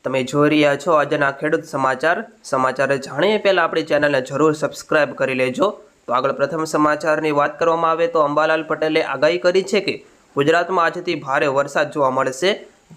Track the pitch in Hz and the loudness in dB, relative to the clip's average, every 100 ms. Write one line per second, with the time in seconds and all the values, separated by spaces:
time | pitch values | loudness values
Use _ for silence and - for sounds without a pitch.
0 | 135 131 127 147 147 151 147 139 180 156 | -4 -4 -2 2 2 4 4 2 2 2
1 | 143 147 139 135 156 160 - 143 131 127 | 2 0 0 -2 -2 -2 -4 -2 -2 0
2 | 156 190 220 _ - 135 131 127 135 139 | 0 -2 -6 _ -4 0 0 0 -2 -2
3 | - 135 185 214 202 185 165 165 151 147 | -4 -2 0 2 2 2 2 -2 0 0
4 | 147 139 127 139 156 147 143 - - 156 | 2 0 -2 0 0 2 -4 -6 -2 0
5 | 143 120 135 127 127 127 196 - - _ | 0 0 -2 0 -2 0 -2 -4 -20 _
6 | - 123 135 135 139 160 156 156 151 147 | -4 -2 -2 -2 -2 -2 -2 0 2 0
7 | 165 151 156 143 147 147 165 165 165 160 | 0 0 0 0 0 0 0 2 0 0
8 | 170 165 147 147 156 160 160 156 156 156 | 0 2 2 2 2 0 -2 -2 0 0
9 | 156 135 151 175 180 180 190 208 190 107 | -2 0 0 2 2 2 0 -2 -2 -8
10 | - _ _ 139 143 165 175 185 165 175 | -14 _ _ 0 2 2 2 0 0 -2
11 | 175 156 139 143 151 135 143 170 147 151 | -6 -6 -2 0 2 0 0 -2 -2 0
12 | 131 127 135 131 185 208 - _ _ | 0 2 -2 0 -2 -2 -8 _ _